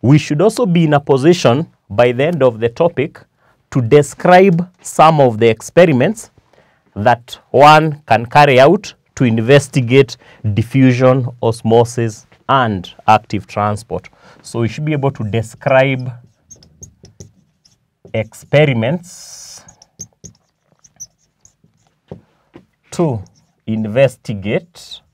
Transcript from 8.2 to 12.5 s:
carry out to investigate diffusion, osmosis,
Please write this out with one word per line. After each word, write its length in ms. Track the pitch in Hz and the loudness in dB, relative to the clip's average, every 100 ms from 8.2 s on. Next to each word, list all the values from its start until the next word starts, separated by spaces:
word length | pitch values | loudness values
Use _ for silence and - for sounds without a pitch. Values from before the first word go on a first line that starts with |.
| 120 | 0
carry 340 | 151 143 123 | 2 4 4
out 320 | 139 202 - - _ | 4 2 -4 -20 _
to 100 | - | -4
investigate 960 | 127 113 113 139 - 147 117 131 139 - _ _ 107 | -2 -2 2 2 2 -6 0 2 2 -4 _ _ -6
diffusion, 760 | 101 110 - 131 123 127 131 120 - | -4 -2 2 2 2 2 0 -4 -6
osmosis, 840 | 117 113 110 113 120 120 113 107 _ _ - | -6 -4 0 0 0 -4 -8 -10 _ _ -4